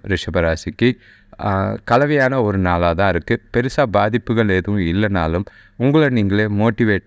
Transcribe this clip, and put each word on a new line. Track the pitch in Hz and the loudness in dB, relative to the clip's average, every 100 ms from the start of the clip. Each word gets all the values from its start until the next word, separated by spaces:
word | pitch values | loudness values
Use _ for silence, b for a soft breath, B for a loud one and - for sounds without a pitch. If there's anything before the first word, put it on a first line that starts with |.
| 101 | -2
ரிஷபராசிக்கு, | 92 - 87 82 80 - - 120 123 b b b - | -4 -2 -2 0 -2 -6 -2 0 0 b b b -8
ஆ, | 107 98 101 107 | -4 -2 -2 -4
கலவையான | - 120 147 147 131 135 | 0 2 2 2 0 0
ஒரு | 107 98 | 0 0
நாளா | 90 87 87 | 0 2 0
தான் | 85 98 | 2 0
இருக்கு. | 87 - 117 - | 0 -2 -4 -4
பெருசா | 120 127 - | -4 -2 -2
பாதிப்புகள் | 131 101 104 117 - 113 107 | 0 0 0 -2 -2 0 0
எதுவும் | 92 90 104 | 0 0 -2
இல்லைனாலும் | 85 92 107 95 80 85 104 B B - | 0 0 0 0 -2 -2 -6 B B -4
உங்களை | 127 151 147 | 0 2 2
நீங்களே | 123 101 101 107 | 2 0 0 0
மோட்டிவேட் | 101 113 104 113 98 | 0 0 2 0 0